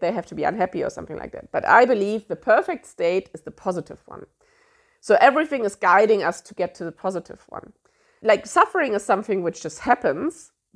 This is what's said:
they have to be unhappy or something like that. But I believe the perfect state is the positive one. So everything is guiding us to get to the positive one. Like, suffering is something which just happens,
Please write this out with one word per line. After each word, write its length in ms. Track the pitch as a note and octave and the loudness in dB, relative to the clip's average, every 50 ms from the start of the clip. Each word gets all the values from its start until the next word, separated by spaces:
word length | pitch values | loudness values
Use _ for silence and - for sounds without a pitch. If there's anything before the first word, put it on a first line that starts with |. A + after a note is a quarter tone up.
they 100 | F3 E3+ | -4 -4
have 140 | A3+ F3 E3+ | -4 -4 -8
to 100 | - E3 | -8 -8
be 80 | D3+ C#3+ | -4 -4
unhappy 400 | D3 F3 E3 F3+ F#3 - E3 - | -2 -2 -2 -4 -4 -4 -6 -6
or 60 | - | -6
something 280 | - - - - D#3 | -8 -10 -14 -14 -14
like 140 | - - C#3+ | -14 -14 -14
that. 200 | - - - - | -14 -16 -14 -8
But 140 | - - - | -6 -2 2
I 180 | - D3 A3+ B3+ | 4 4 6 6
believe 420 | A#3+ B3 G3+ G3 G3+ G#3+ A3 - | 4 2 0 -2 -2 -4 -6 -8
the 80 | - E3 | -10 -12
perfect 500 | - - C4 E4 F#4+ F#4+ F#4+ E4 - - | -6 0 2 2 2 2 -2 -6 -8 -10
state 440 | - - - E3+ E3+ F3+ F#3+ F#3 - - | -16 -8 -4 -2 0 0 -2 -4 -6 -14
is 80 | - | -18
the 100 | - - | -18 -18
positive 500 | - - - G3 F3+ E3+ D3 - D3+ - _ | -20 -8 -8 -6 -6 -6 -8 -12 -18 -20 _
one. 180 | - - - - - _ _ _ _ _ _ _ _ _ _ _ _ _ _ | -20 -20 -20 -20 -20 _ _ _ _ _ _ _ _ _ _ _ _ _ _
So 180 | _ - G#3 - | _ 2 4 6
everything 420 | A3 C#4 C4 D#4 D#4+ D4+ C#4+ B3+ A3 | 6 6 6 4 0 0 -2 -4 -4
is 120 | G3+ - | -4 -4
guiding 480 | - G#3 F3+ F3 G3 A3 G#3 A3+ G3 D3 | 0 2 4 6 6 6 4 2 2 0
us 180 | E3 F3+ - | -2 -4 -6
to 120 | - - - | -12 -14 -8
get 220 | - F3+ F3+ - | -6 -6 -6 -6
to 80 | - E3+ | -10 -12
the 80 | E3 | -12
positive 540 | - _ - F#3 F#3 F3 - - - - _ _ | -12 _ -8 -6 -6 -6 -10 -12 -18 -20 _ _
one. 220 | - - - - _ _ _ _ _ _ _ _ _ _ - | -16 -16 -16 -18 _ _ _ _ _ _ _ _ _ _ 2
Like, 220 | A3 G#3 G#3 - | 2 2 2 0
suffering 480 | - - F4 G#4 - - F4+ D4 B3+ G#3 | 0 2 2 2 2 2 -2 -2 0 -2
is 120 | G3 - | -4 0
something 360 | - G3 G3 G#3+ - G3 F#3+ | 0 -2 -2 0 -4 -4 -2
which 200 | E3+ E3 - - | -2 -4 -6 -6
just 180 | - D#3 - - | -12 -14 -12 -8
happens, 720 | - - A#3+ - - D#3+ C3+ E3+ B3+ E4 - - - _ _ _ _ _ _ | -2 0 0 0 0 -2 -2 -2 -4 -6 -8 -10 -18 _ _ _ _ _ _